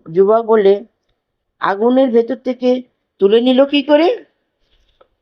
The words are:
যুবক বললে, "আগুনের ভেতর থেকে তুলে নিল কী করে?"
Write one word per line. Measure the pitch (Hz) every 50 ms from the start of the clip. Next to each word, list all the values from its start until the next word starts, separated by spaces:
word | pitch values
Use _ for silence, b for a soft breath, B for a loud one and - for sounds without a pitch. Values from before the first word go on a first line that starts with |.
| - 165 160
যুবক | 185 196 202 220 233 233
বললে, | 214 226 220 196 196 202 202 233 _ _ _ _ _ _ _ _ _ _ _ _ _ _ -
"আগুনের | - 175 202 202 220 240 254 262 269 254
ভেতর | 220 233 233 226 262
থেকে | 226 - 254 247 254 254 247 254 254 254 _ _ _ _ _ _ -
তুলে | 190 196 214 233
নিল | 233 254 254 247 277
কী | 277 294 285 277
করে?" | 302 294 294 330 381 480 392 - _ _ _ _ _ _ _ _ _ _ _ _ _ _ _ _ _ _ _